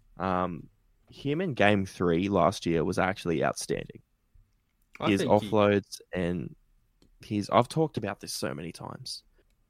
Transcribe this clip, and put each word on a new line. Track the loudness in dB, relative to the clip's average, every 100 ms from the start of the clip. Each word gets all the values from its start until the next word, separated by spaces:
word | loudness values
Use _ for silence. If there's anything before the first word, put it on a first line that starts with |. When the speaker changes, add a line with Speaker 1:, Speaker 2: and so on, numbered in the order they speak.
| _ -6
Speaker 1:
Um, | -2 -2 -2 -6 -16 _ _ _ _
him | -10 -6 -4
in | -4
game | 2 4 4 0
three | -2 2 2 2
last | 4 2 2 -2
year | 0
was | 0 0
actually | -2 -2 -4 0
outstanding. | 0 -2 -6 -6 -6 -18 _ _ _ _ _ _ _ _ _ -6
Speaker 2:
I | 0
Speaker 1:
His | 0
Speaker 2:
think | 4 2
he | 4
Speaker 1:
offloads | 4 4 4 0 -14 -8
and | -4 -2 -4 -6 -14 _ _ _ _ _ _
his, | -6 -6 2
I've | 2 2
talked | 0 -2 -2
about | -6 -8
this | -10
so | -6 -6
many | -6 -10
times, | -12 -14 -14 -14 -16 _ _ _ _